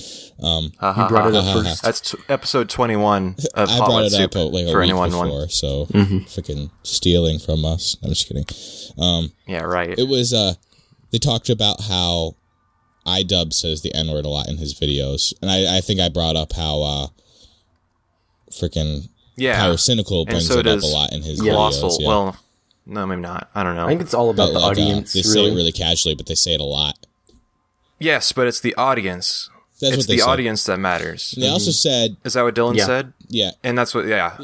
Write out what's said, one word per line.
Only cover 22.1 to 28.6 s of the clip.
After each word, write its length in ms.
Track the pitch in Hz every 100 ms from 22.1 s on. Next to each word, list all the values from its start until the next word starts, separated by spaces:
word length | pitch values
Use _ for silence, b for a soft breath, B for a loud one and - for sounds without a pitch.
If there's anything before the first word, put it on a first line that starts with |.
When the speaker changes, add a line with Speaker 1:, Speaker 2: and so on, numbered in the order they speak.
| 104 98 95 _ _ _ _ -
Speaker 2:
no, 200 | 104 95
maybe 160 | 90
not. 280 | 87 87 -
I 100 | 101
don't 120 | 90 85
know. 100 | 87
Speaker 3:
I 40 |
think 120 | 170
it's 120 | 165
all 160 | 117 120
about 180 | 104 101
Speaker 1:
But, 60 |
Speaker 3:
the 60 | -
Speaker 1:
like, 180 | 98 101
uh, 40 |
Speaker 3:
audience, 320 | - 101 69
Speaker 1:
they 80 | 95
say 160 | 104 107
it 40 |
Speaker 3:
really. 120 | 85 87
Speaker 1:
really 160 | 85
casually, 440 | - 85 85 85 76
but 100 | -
they 80 | 82
say 180 | 87
it 80 | 78
a 40 | 71
lot. 320 | 69 73 - - _ _ - _ _ _ _ _ -
Speaker 2:
Yes, 320 | 160 139 -
but 160 | - 123
it's 120 | -